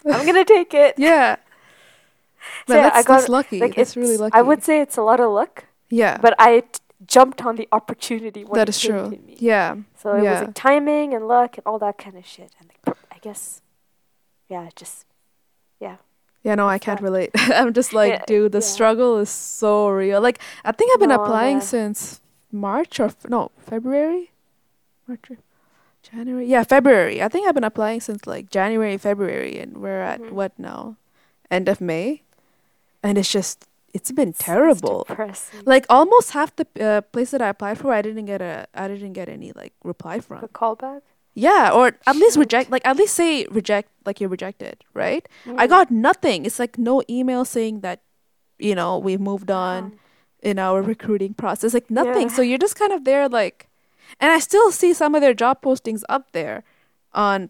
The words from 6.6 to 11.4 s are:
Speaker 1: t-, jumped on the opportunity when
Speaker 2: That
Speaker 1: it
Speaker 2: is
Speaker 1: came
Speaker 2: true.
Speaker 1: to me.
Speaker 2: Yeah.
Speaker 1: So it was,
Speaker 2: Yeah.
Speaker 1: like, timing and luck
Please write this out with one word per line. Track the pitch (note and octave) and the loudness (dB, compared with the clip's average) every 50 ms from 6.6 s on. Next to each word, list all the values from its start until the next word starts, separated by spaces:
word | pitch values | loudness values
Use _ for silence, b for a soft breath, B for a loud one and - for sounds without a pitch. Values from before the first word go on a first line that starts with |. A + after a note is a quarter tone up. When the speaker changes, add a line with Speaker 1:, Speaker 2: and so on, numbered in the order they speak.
Speaker 1:
t-, | B3 _ - - _ _ _ _ F#3+ | 2 _ -12 -20 _ _ _ _ -4
jumped | - - B3+ C4 C4 C4 - A#3+ | 4 6 6 6 6 4 -6 -8
on | A#3+ A#3 | -8 -6
the | A3 A3+ - | -6 -6 -2
opportunity | G#3+ A3 - - A#3 - - - A#3+ A3 A3+ A3 G3+ G#3 G3+ | -2 -4 -4 -4 -14 -12 -8 -8 -8 -8 -8 -10 -14 -14 -10
when | G3 G#3 | -4 0
Speaker 2:
That | A3+ G#3+ G#3+ | 0 2 2
Speaker 1:
it | G#3 | 0
Speaker 2:
is | - | -2
Speaker 1:
came | - A3 | -2 -2
Speaker 2:
true. | G#3+ G3 F#3+ G3+ | -2 -2 -4 -8
Speaker 1:
to | G3+ - - | -12 -14 -18
me. | _ - - | _ -10 -2
Speaker 2:
Yeah. | A#3 A#3 G#3+ G3+ F3 E3 - G#3 G#3 _ _ | 2 2 4 4 2 0 -4 -8 -14 _ _
Speaker 1:
So | _ - G#3+ G3+ | _ -4 -2 0
it | G#3 | 2
was, | G#3 | 2
Speaker 2:
Yeah. | G3 F#3 F3+ | 2 0 0
Speaker 1:
like, | G#3 G#3+ G#3 | -4 -6 -6
timing | - - C4 C#4 D4 C#4+ D4 D4+ D4+ D4+ C#4+ C4 | -2 2 2 2 2 2 0 -2 -2 -2 -4 -4
and | A3+ A3 A3 | -6 -2 0
luck | A#3+ B3 | 2 2